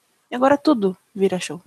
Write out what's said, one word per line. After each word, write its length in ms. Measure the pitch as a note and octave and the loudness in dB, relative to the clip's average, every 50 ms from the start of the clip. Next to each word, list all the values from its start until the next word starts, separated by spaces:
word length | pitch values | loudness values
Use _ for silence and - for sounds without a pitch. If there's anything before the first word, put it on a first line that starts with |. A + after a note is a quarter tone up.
| _ _ _ _ _ - | _ _ _ _ _ -12
E 40 | - | -4
agora 220 | B3 B3+ C4+ C#4+ | 0 2 2 2
tudo 400 | C#4+ - D#4 D4+ A#3 G3 F#3+ F3+ - _ _ - | 2 2 0 0 2 0 -2 -4 -4 _ _ -6
vira 240 | G3+ F#3+ F#3+ F#3+ F3+ | -2 -2 0 0 -2
show. 200 | - - D3 C#3 - | -6 -8 -12 -12 -14